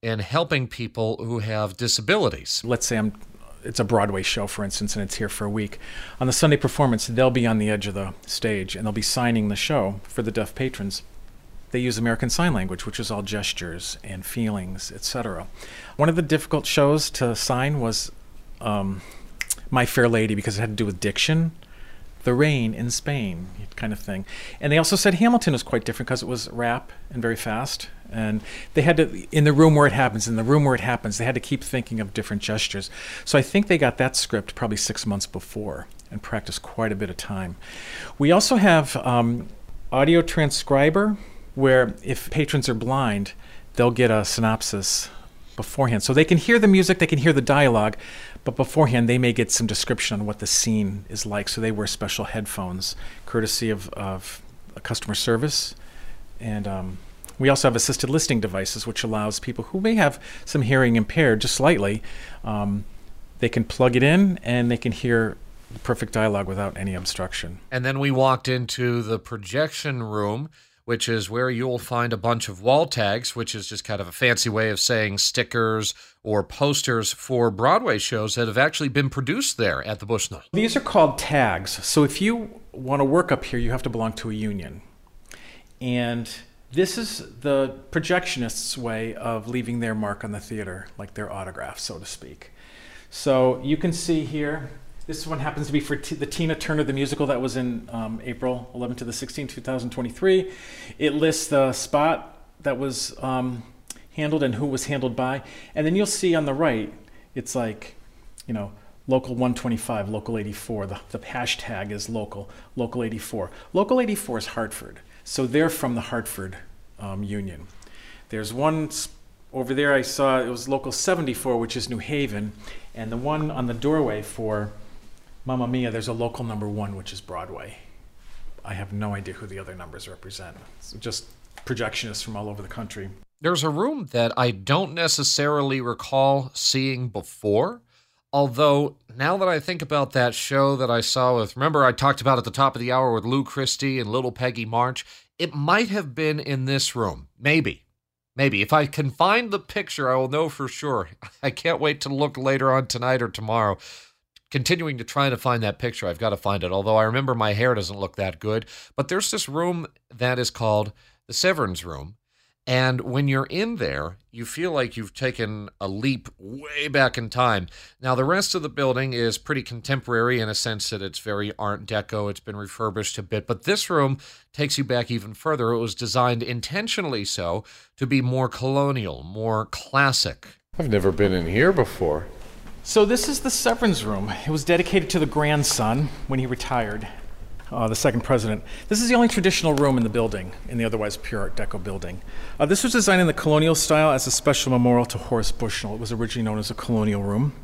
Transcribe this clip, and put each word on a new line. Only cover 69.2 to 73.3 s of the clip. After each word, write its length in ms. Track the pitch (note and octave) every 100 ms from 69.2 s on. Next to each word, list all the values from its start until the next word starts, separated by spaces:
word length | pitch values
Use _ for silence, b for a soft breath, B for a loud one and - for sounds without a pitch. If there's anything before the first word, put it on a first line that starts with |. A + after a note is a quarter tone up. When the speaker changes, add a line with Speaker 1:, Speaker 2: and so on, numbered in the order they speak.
| - A2+ F#2+ C3 D#3 - D3+ C3
Speaker 1:
room, 460 | A2 G#2+ G#2 A2 D#3 b b b
which 240 | - A#2 -
is 220 | A2+ F#2
where 220 | A2+ B2+
you'll 260 | A#2 B2+ B2
find 340 | - A#2+ A#2+
a 60 | A2+
bunch 320 | A#2+ A#2 -
of 120 | F2+
wall 260 | G#2+ C#3 D#3+
tags, 480 | - G2+ G#2+ B2